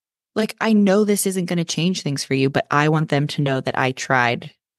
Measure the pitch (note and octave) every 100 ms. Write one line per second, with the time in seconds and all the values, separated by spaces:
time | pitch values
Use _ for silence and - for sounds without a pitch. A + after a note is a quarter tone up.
0 | _ _ _ - A3 - A3 G#3+ G3+ G3
1 | G#3 G3+ G3 F#3+ F3 F3 E3 - E3+ F3+
2 | D3 C#3 - C3+ C3+ C#3+ - C#3+ D3+ D#3
3 | D#3 C#3+ C#3+ - C#3+ C3+ C3 - C3 C3
4 | - C3 A#2+ B2 - - _